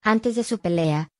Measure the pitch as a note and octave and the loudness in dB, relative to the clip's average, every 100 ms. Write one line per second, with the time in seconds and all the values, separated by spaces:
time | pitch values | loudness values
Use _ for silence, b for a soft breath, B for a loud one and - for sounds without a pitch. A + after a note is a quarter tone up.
0 | - A3 A#3+ A#3 A#3 A3 F3 E3+ D#3+ D3+ | 2 2 0 -2 -4 -4 -2 0 2 0
1 | D#3 _ | -4 _